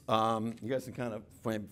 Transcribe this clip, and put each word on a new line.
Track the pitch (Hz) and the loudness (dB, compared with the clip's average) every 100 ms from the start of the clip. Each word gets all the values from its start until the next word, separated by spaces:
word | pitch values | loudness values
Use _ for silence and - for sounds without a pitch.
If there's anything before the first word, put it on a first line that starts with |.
| - | 2
Um, | 110 110 113 113 113 | 4 4 2 0 -4
you | 107 | -4
guys | 131 | -4
can | 123 | -4
kind | 135 120 | -6 -6
of | 107 - - | -6 -10 -6
form, | 117 110 101 | -2 -2 -4